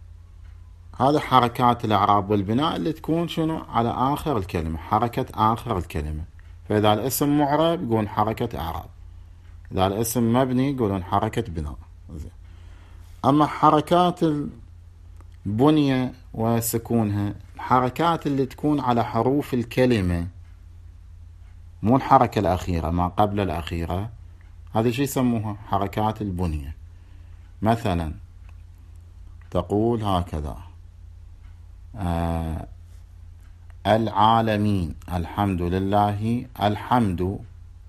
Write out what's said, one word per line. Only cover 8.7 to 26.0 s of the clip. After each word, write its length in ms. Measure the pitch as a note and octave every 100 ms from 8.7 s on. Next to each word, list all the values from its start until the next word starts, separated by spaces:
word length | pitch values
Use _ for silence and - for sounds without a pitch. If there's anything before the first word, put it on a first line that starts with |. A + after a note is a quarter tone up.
| F2 - - - - - - - - -
إذا 160 | F#2+ F#2
الاسم 460 | G2+ A#2 B2+ A2+
مبني 380 | B2 C3 B2+ C3+
يقولون 320 | C3+ G#2+ G2
حركة 380 | F2+ G2+ G#2+ A#2+
بناء. 360 | G2+ E2 D2 B1 - - - E2
زين. 160 | - - - - - - - - - - A#2+
أما 200 | D3 D3
حركات 760 | - D3+ D3+ D3 F3 F3+ E3+ E3 D3 D3 - - - - - - - - - G2
البنية 680 | G#2+ D3 D#3 C#3+ C3 B2+ - -
وسكونها، 1000 | - A2+ A#2 A2+ A2+ - A#2 G#2+ G#2 G2+ G2 - -
الحركات 720 | - B2+ B2+ - E3+ E3 D3
اللي 180 | C3+ C3
تكون 340 | - D3 D3
على 260 | B2 A#2+ G#2+
حروف 480 | A2+ A#2 C#3+ C3+
الكلمة، 720 | B2+ A2+ - B2+ A#2 F2+ E2+ F2 - - - - - - - - - - - - - - -
مو 120 | G2+ C3+
الحركة 440 | - C3+ A#2 A2
الأخيرة، 500 | F#2+ F2+ - E2+ D#2+
ما 180 | F2 F2
قبل 320 | F#2+ G#2 G2+
الأخيرة، 680 | F#2 E2 D#2+ E2+ E2 F2 A2+ - - - - - - A2
هذه 160 | A#2
شو 100 | A#2
يسموها؟ 560 | C#3 C#3 B2+ A#2 G#2+ G#2 -
حركات 540 | G2 G2 A2